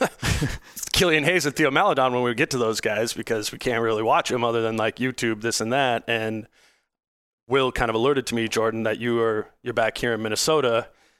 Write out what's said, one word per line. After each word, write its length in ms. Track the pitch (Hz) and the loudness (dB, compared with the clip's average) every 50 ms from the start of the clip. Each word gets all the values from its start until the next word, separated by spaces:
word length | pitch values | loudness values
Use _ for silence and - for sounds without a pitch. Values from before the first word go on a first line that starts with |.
<laughs> 920 | - - - - - - - - 151 - - - - - - - - - | -2 -2 -2 -4 -4 -2 -2 -2 -2 -4 -6 -8 -12 -16 -16 -14 -8 -2
Killian 320 | - - 190 175 156 156 147 | 0 2 4 4 4 4 4
Hayes 220 | 160 185 180 139 | 4 2 2 2
and 80 | 147 131 | 0 0
Theo 160 | - 156 139 | 2 2 4
Maledon 420 | 135 156 190 202 160 135 131 131 | 4 4 4 4 4 4 2 2
when 100 | 123 123 | 2 2
we 120 | 123 120 117 | 0 0 0
get 160 | 110 156 - | 0 0 0
to 80 | 135 123 | 0 0
those 220 | 117 110 113 - | 0 0 0 -2
guys? 320 | - 110 104 107 117 113 | -2 -2 0 0 -2 -2
Because 400 | - - 113 - 117 110 104 - | -4 -6 -4 -2 -2 -2 -4 -6
we 60 | - 117 | -8 -6
can't 240 | - 127 120 113 | -4 -2 0 0
really 200 | 117 113 110 107 | 0 0 0 0
watch 260 | 110 113 139 165 - - | 2 2 2 2 2 0
them 160 | 120 123 117 | 0 0 0
other 180 | 117 117 117 | 0 0 0
than, 140 | 113 113 113 | 0 0 0
like, 200 | 110 107 110 - | 0 -2 -2 -2
YouTube, 440 | - 123 131 123 - 123 117 110 104 | -2 -4 -4 -2 -2 -2 -2 -2 -2
this 200 | 107 117 110 - | -2 -4 -2 -2
and 120 | 107 113 | -2 0
that. 320 | 123 139 139 127 117 113 - | 0 2 2 2 0 -2 -2
And 400 | - 117 113 110 110 113 107 107 - _ _ _ _ _ _ _ _ _ _ _ _ _ _ _ _ _ _ _ - | -2 -2 -2 -2 -4 -4 -6 -8 -12 _ _ _ _ _ _ _ _ _ _ _ _ _ _ _ _ _ _ _ 0
Will 240 | 127 139 135 127 | 2 2 2 2
kind 160 | - - 127 113 | 0 0 0 0
of 60 | 110 | 2
alerted 320 | 113 117 139 147 135 127 - | 2 2 2 2 0 -2 -2
to 60 | 120 | -2
me, 140 | 117 113 107 | -2 -2 -2
Jordan, 360 | - 113 110 113 113 113 110 | 0 0 0 0 0 -2 -2
that 140 | 110 107 - | -2 -2 -2
you 220 | 117 120 117 117 | -2 -2 0 0
are, 280 | 113 113 107 107 104 - _ _ | 0 0 0 -2 -4 -8 _ _
you're 120 | - 120 113 | -10 -6 -2
back 240 | 117 113 110 - - | -2 0 -2 -2 -2
here 160 | - 120 113 | -2 -2 -2
in 80 | 110 | -2
Minnesota. 680 | 110 110 107 - - 156 156 151 131 123 117 117 120 - _ _ _ _ _ | -4 -4 -2 -2 0 0 0 2 2 2 0 0 -2 -4 _ _ _ _ _